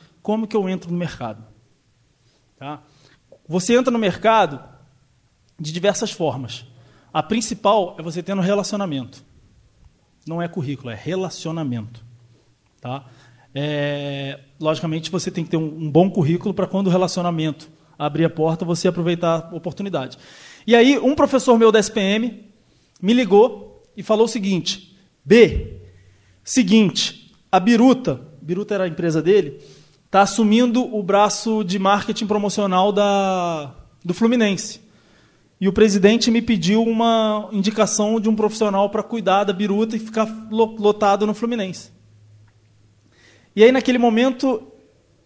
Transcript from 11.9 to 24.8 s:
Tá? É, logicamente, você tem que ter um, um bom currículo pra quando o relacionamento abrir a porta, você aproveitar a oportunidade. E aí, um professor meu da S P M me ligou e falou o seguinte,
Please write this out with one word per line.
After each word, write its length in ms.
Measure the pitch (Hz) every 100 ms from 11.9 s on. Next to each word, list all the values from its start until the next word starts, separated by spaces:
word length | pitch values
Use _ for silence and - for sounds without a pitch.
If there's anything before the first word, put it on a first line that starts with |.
| - - - _ _ _ _ _ _
Tá? 240 | 123 135 131 - - _ _
É, 880 | 139 147 147 143 143 143 139 139 135 _ -
logicamente, 520 | 156 156 165 160 160
você 180 | 180 190
tem 140 | 180
que 80 | 160
ter 60 | 160
um, 260 | 156 160
um 80 | 156
bom 180 | 151 190
currículo 460 | 190 147 175 208 185
pra 100 | 180
quando 220 | 190 196
o 20 |
relacionamento 800 | 180 180 185 175 165 156 147 - _ _ -
abrir 260 | 147 151 165
a 60 |
porta, 340 | 160 160 165 175
você 220 | 170 185
aproveitar 640 | 175 170 170 170 165 165
a 40 | 170
oportunidade. 600 | 175 - 202 160 127 - - - - - -
E 100 | 233
aí, 220 | 254 277
um 160 | 254
professor 420 | 302 285 269 262 233
meu 160 | 226
da 60 | 220
S 140 | 208
P 80 | 226
M 520 | 190 214 240 - - _ _ _ _ -
me 140 | 185
ligou 680 | 240 208 202 240 - - - _ -
e 60 |
falou 240 | - 220 233
o 20 |
seguinte, 720 | 233 196 180 - -